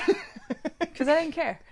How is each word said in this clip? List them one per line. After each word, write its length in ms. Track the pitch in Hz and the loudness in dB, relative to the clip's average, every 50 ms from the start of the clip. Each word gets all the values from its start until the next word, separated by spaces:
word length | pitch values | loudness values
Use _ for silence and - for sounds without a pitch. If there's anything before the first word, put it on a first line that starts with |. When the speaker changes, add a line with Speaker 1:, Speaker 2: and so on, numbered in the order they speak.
| - - 392 - - - - - | 4 2 2 2 -2 -10 -16 -14
Speaker 1:
<laughs> 540 | - - 247 - - 311 - - 330 320 - | -10 -8 -8 -6 -6 -8 -4 -4 -4 -4 -2
Speaker 2:
'Cause 120 | - 269 | 0 2
I 140 | 269 294 320 | 4 4 4
didn't 100 | 339 320 | 2 0
care. 280 | 277 339 311 226 185 - - - | -2 -2 -2 -2 -4 -6 -12 -6